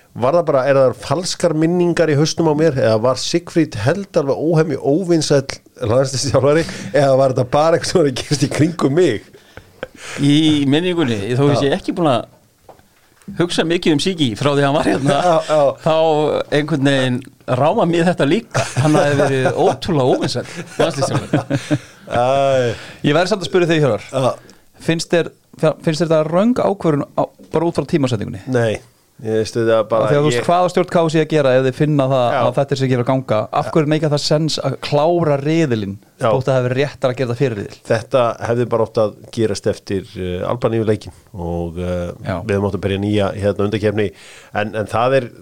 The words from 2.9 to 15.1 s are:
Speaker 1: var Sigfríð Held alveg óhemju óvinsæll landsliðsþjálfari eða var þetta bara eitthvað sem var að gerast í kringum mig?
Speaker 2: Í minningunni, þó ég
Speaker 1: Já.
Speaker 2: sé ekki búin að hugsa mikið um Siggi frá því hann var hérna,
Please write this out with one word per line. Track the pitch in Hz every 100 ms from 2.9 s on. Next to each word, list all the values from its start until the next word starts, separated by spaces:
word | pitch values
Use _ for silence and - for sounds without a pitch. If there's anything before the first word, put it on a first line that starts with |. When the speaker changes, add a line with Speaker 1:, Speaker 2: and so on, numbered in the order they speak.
| 110
Speaker 1:
var | 110 -
Sigfríð | - 170 170 170 156 107
Held | 113 190 190
alveg | - 135 101
óhemju | 151 160 160 123
óvinsæll | 131 156 175 165 - 143 - - - -
landsliðsþjálfari | 104 123 135 135 - 139 135 156 156 - -
eða | 139 139 131
var | 135
þetta | 127 123
bara | 143 160 170
eitthvað | -
sem | 185
var | 147
að | 123
gerast | - 143
í | 135
kringum | - 160 165 143
mig? | 151 175 101 - - - - - _ - - - -
Speaker 2:
Í | 143 147 156 147 139
minningunni, | 147 180 170 135 107 101 123
þó | 143
ég | 139
Speaker 1:
Já. |
Speaker 2:
sé | 139 190
ekki | - 185
búin | 156
að | 117 - _ _ _ - - _ _ _ _ -
hugsa | - 175 - 165
mikið | 170 170 147
um |
Siggi | 185 175 131 101
frá | 147
því | 143 143
hann | 147
var | -
hérna, | - 139